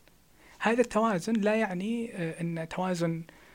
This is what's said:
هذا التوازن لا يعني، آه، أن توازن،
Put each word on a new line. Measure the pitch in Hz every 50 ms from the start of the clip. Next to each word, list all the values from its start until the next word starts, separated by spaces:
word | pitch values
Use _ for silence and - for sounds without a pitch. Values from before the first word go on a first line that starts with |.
| - - - _ _ _ _ - - - - -
هذا | - 214 233 247
التوازن | 233 - - 214 226 226 202 170 - 220 233
لا | 220 196 208 214
يعني، | 220 220 202 180 175 190 220 233 233 226 226 -
آه، | 196 170 160 160 -
أن | 170 170 170 165 160 -
توازن، | - - 185 185 185 165 170 165 165 160 165 - - - - - -